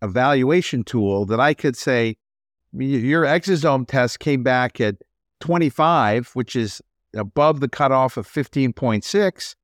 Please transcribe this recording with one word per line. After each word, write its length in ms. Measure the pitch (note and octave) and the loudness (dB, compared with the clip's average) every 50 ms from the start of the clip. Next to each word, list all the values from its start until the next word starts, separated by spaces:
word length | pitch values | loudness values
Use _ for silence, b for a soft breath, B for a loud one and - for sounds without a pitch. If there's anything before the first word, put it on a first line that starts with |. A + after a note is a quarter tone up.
evaluation 840 | A2 G2+ F2+ B2 B2+ C#3+ C#3+ C3 B2+ C3+ D#3+ F3+ F3 - D3 B2 G#2+ | -8 -4 0 0 2 2 2 2 2 2 2 2 0 0 -2 -4 -4
tool 420 | - - A#2 G#2 G2 G2 G2+ G#2 | -2 -2 0 0 2 0 0 0
that 140 | F#2+ A2 A2+ | 0 0 2
I 140 | C3+ D3+ D3+ | 2 2 0
could 220 | - - D3 B2 | 0 -2 -2 -2
say, 420 | - - C#3+ B2+ A#2+ A2+ A2+ A2 - _ _ _ _ _ _ _ _ _ _ | -2 -2 0 0 0 0 -2 -4 -8 _ _ _ _ _ _ _ _ _ _
Y-, 140 | - - B2+ | -10 -6 -4
your 380 | C3+ C#3 B2 A2+ C3 D3+ E3 D#3 | -2 -2 0 0 0 2 2 2
exosome 640 | C#3 D#3 F3+ - G3 F#3 D#3 D3 D#3 C#3 C3 B2 | 2 0 0 0 0 0 2 2 2 0 0 -2
test 320 | - - C3+ B2 A#2+ - - | -2 0 0 0 0 -2 -4
came 240 | - D#3 C#3 C3 A#2+ | -2 -2 0 0 2
back 360 | B2+ B2+ B2+ B2+ A#2+ - - | 0 2 2 0 -2 -2 -2
at 180 | A#2+ G#2 G2 - - _ _ _ _ _ _ - | -2 -2 -2 -4 -10 _ _ _ _ _ _ -10
twenty-five, 920 | - D#3 F3 F3 E3 C#3 - - D#3 E3 E3+ D3+ A#2 G#2 G#2+ B2 A#2+ - - | -4 0 0 2 2 2 2 2 2 2 4 4 2 2 2 0 -2 -4 -6
which 220 | B2+ A#2 - - | -6 -6 -4 -4
is 260 | B2 A2+ G2+ - - - _ _ _ _ _ - | -4 -4 -4 -6 -12 -18 _ _ _ _ _ -8
above 440 | G#2+ G2+ F#2+ - C#3 D3 D#3 D#3 C#3 | -8 -8 -4 0 2 2 2 2 0
the 100 | C#3 B2+ | -2 -4
cutoff 480 | - - C#3+ C3+ C3+ C3 C3 B2+ - | -2 0 0 2 2 2 2 0 -2
of 100 | A#2+ G2+ | -6 -10
fifteen 460 | - - D3+ C3 - - C#3 C3+ B2 - | -8 -6 -6 -6 -4 -2 0 0 0 -2
point 300 | - C3 A#2+ A2 G#2 - | -2 0 0 0 0 -2
six 520 | - - G3+ G#3 F#3 - - - - - _ | -2 0 0 2 0 -2 -4 -10 -16 -16 _